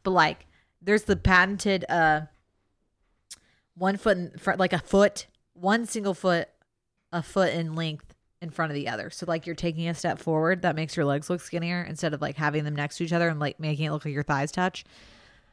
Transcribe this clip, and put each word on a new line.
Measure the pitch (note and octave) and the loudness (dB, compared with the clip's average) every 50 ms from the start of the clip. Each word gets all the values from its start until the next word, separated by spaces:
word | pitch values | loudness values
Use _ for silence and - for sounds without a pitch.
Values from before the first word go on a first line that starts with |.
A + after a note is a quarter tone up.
But, | - F#3+ | -2 2
like, | F#3 F3 D#3 D3+ - - - _ _ _ _ _ _ _ | 4 6 4 4 2 -4 -12 _ _ _ _ _ _ _
there's | F3 G3 G#3 G#3 - | 0 0 2 2 2
the | - G3 | 2 2
patented, | - - G3 F#3 F3+ F#3 F#3+ G3+ F#3+ - G3+ G3 F3+ E3+ - | 2 4 6 6 6 6 4 0 -2 0 0 0 0 0 0
uh, | - E3+ D#3+ D#3 D3+ D#3 D#3 - _ _ _ _ _ _ _ _ _ _ _ _ _ _ _ _ _ _ _ - - - _ _ _ _ _ _ _ | 2 4 4 4 4 2 0 -6 _ _ _ _ _ _ _ _ _ _ _ _ _ _ _ _ _ _ _ -20 -20 -20 _ _ _ _ _ _ _
one | E3+ F#3 F#3+ G3+ | -2 -2 -2 -2
foot | G3+ - A3 G3 | 2 2 2 2
in | F3+ F3 - - - | 2 -2 -6 -10 -4
front, | - G3 - F#3 | -2 -2 2 2
like, | F#3 F3 | 2 2
a | F#3 D#3+ | 2 -2
foot, | - - - G3 G#3 G3+ - - - - _ _ _ _ _ | 0 2 4 6 6 4 2 -2 -12 -16 _ _ _ _ _
one | F3 F3 F#3+ G#3+ A#3 A#3+ | -4 0 2 2 2 0
single | - - A3 G3+ G3+ F3+ | -4 -6 -4 -2 -4 -2
foot, | - - F#3 F3 E3+ - - _ _ _ _ _ _ _ _ _ _ _ _ | 0 2 2 2 2 0 -4 _ _ _ _ _ _ _ _ _ _ _ _
a | E3+ E3+ | -6 -6
foot | - - - G3 F#3 C#3+ | -6 -2 0 2 2 2
in | A#2+ E3+ E3 D#3+ D#3 | 2 -2 -4 -4 -4
length | E3 E3 D#3 D3+ - - - - _ _ _ _ _ | -4 -4 -4 -6 -8 -12 -20 -20 _ _ _ _ _
in | F3 E3 | -14 -10
front | - - E3 D#3 | -6 -4 -4 -4
of | C#3+ | -4
the | C#3+ C#3 A#2 | -4 -4 -4
other. | A#2 G#2+ - F3 | -6 -6 -8 -10
So, | - - F3 | -12 -8 -6
like, | F3 E3 E3 - | -4 -4 -4 -6
you're | E3+ E3 | -8 -6
taking | - F3 E3+ D#3 D#3+ E3 E3+ | -4 -4 -2 -2 -2 -4 -4
a | E3 | -4
step | - - E3 C3+ - | -2 -2 -4 -4 -2
forward. | - E3+ D#3+ D#3 D#3+ E3+ F#3+ F3+ | -2 0 0 2 2 2 2 2
That | F3+ E3+ D3+ | 0 0 0
makes | D#3 D#3+ C#3+ - | -2 -4 -4 -2
your | E3+ D3 | 0 0
legs | C#3+ C#3 D3 D3+ - | 2 0 0 -2 -4
look | F3+ E3+ | -4 -6
skinnier | - - - E3+ E3+ E3+ F3+ F3 | -6 -6 -6 -6 -4 -4 -4 -4
instead | E3+ - D#3 - F3+ D#3 D3+ | -6 -8 -6 -4 -4 -4 -2
of, | C#3 | -2
like, | D3 D3 D3 | -4 -4 -2
having | D3+ D#3 D3 D3 D#3 D3+ | -2 -2 0 0 0 -2
them | D3 D3 | -2 -2
next | D3 C#3+ C#3+ - - | -2 -4 -4 -4 -6
to | F3 | -4
each | D#3+ | -2
other | F3 E3+ E3+ E3+ | 0 2 2 0
and, | D#3+ D3 | 0 -2
like, | D3 C#3+ - - | -2 -4 -4 -4
making | D#3 D3+ D3+ C#3 D#3 | -4 -4 -2 -2 -2
it | D3+ | -2
look | D3+ D3 - | -4 -4 -4
like | D3+ C#3 | -4 -4
your | D3 | -4
thighs | C#3+ - D3 C3+ C#3+ D3+ | -2 0 0 0 0 -2
touch. | - F#3 F3+ F#3 - - - _ - - - - - - - - - _ _ _ | 0 0 -2 -2 -2 -6 -14 _ -20 -20 -20 -20 -20 -20 -20 -20 -20 _ _ _